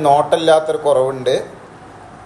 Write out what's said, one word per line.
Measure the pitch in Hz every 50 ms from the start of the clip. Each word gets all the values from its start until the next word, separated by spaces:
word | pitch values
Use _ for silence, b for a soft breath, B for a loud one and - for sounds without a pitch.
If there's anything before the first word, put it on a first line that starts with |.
| 151
നോട്ടമില്ലാത്തൊരു | 143 139 147 147 - 165 165 165 160 156 160 156 160 151 147 151
കുറവുണ്ട്. | 147 139 131 131 135 131 127 127 127 139 180 - - - - - - - - - - - - - - - - -